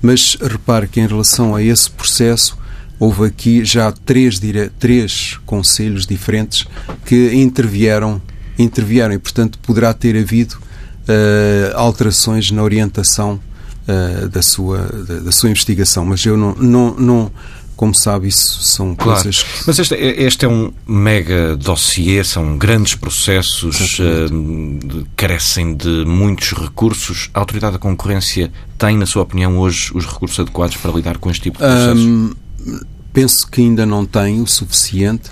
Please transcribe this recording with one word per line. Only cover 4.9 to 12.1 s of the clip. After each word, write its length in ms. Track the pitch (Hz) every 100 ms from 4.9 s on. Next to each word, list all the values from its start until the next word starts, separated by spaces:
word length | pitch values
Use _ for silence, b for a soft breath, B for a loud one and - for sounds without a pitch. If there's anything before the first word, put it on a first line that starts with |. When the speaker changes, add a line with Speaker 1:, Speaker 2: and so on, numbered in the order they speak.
| 123 107 - - - -
Speaker 1:
conselhos 640 | 104 92 - 107 98 95
diferentes 580 | 98 - 107 107 - - B B B -
que 260 | 120 123 123
intervieram, 840 | 135 127 117 101 110 107 107 101 - B B -
intervieram 560 | 117 - 107 120 113
e, 60 | 98
portanto, 400 | - - 113 -
poderá 340 | - 113 117
ter 240 | 113 120 110
havido, 400 | 101 113 117 - B B B B -
eh, 640 | 107 107 104 104 101 101 110
alterações 760 | 117 107 110